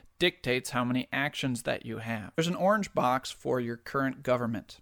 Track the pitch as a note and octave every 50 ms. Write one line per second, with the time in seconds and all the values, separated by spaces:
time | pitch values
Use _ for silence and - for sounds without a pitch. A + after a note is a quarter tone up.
0 | - - _ - F3 F3+ E3+ - - C3 B2 B2+ C3 - - B2 B2 A#2+ B2 B2+
1 | B2+ - - C3+ C#3 D3 - - - C3+ B2 A#2 - C#3 B2 - - A#2 A2 A2
2 | A2 A2+ A#2 G#2+ G#2 - - - D#3+ E3+ F3+ - F3 F#3+ G#3 A3 F#3+ - - D#3
3 | C#3+ B2 B2+ C3 - - - - - C3+ B2+ B2+ A#2+ A#2 A#2 A#2 - - - C#3
4 | C3+ C3+ C3 - C#3+ - B2 A#2+ A#2+ A2+ A2+ G2 - - - -